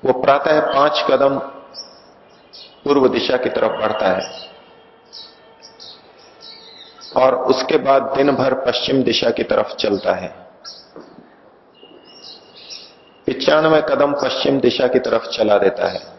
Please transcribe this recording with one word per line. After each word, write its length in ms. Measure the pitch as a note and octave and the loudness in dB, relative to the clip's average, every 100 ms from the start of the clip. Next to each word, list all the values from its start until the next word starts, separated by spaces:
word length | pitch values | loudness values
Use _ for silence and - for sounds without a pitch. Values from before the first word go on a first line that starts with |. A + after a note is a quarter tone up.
वो 80 | C3+ | 0
प्रातः 480 | B2+ C3+ C#3 E3 D3+ | 2 4 2 4 2
पांच 440 | - C3+ D3 - - | 2 2 2 2 0
कदम 280 | C3+ C#3 C3+ - - - - - - - - _ _ _ - - - | 2 2 0 -8 -16 -20 -20 -20 -20 -20 -20 _ _ _ -20 -20 -10
पूर्व 240 | C#3 C#3 C3 | 0 4 4
दिशा 280 | A#2 - B2+ | 2 0 -2
की 140 | - | -2
तरफ 200 | - A2 - | 0 -2 0
बढ़ता 280 | G#2+ G#2+ F#2+ | -4 0 0
है 400 | F2 - - - - - - _ _ _ - - - - - - - - - - - - - - - - - - - - - | -2 -4 -14 -20 -20 -20 -20 _ _ _ -20 -20 -20 -20 -20 -20 -20 -20 -20 -20 -20 -20 -20 -20 -20 -20 -20 -20 -20 -8 0
और 180 | C3 | 2
उसके 420 | B2 C3 B2+ - D3+ | 0 0 -2 0 0
बाद 260 | C3+ C3+ B2 C3+ | 2 2 2 0
दिन 140 | C#3+ | 0
भर 220 | B2+ C3 | 2 0
पश्चिम 480 | B2+ - A#2 - C3+ | 0 -2 -4 -2 0
दिशा 280 | A#2+ A2+ A#2+ | 0 0 0
की 120 | A2 | -2
तरफ 340 | A2 G#2+ G#2+ - | 0 0 -2 -4
चलता 340 | G#2+ G2+ F#2+ | -2 -2 -2
है, 140 | F#2 F#2 - - - - - - - - - - _ _ _ _ _ - - - - - - - - - - - - _ _ - | -4 -6 -14 -20 -20 -20 -20 -20 -20 -20 -20 -20 _ _ _ _ _ -20 -20 -20 -20 -20 -20 -20 -20 -20 -20 -20 -20 _ _ -8
पचानवे 560 | B2+ - D3+ D#3 D#3 C#3+ | -2 2 4 4 2 2
कदम 240 | C3+ C#3+ | 0 0
पश्चिम 480 | C#3 C3 - - C#3 | 0 -4 -2 0 2
दिशा 260 | B2 A#2+ B2+ | 0 0 0
की 120 | B2 | 0
तरफ 280 | A#2+ A2+ - | 0 -2 -2
चला 320 | - G#2+ G#2 | -2 2 4
देता 300 | G2 - F2+ | 2 0 -4
है। 120 | F2+ - | -4 -14